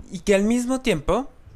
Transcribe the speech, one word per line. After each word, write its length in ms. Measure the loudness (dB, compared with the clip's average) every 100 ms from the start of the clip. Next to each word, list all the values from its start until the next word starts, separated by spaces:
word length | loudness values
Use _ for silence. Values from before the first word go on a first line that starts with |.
| -14
Y 80 | -8
que 160 | 2 2
al 80 |
mismo 380 | 4 0 0 -2
tiempo, 480 | 0 -2 0 -2 -2 -12 -20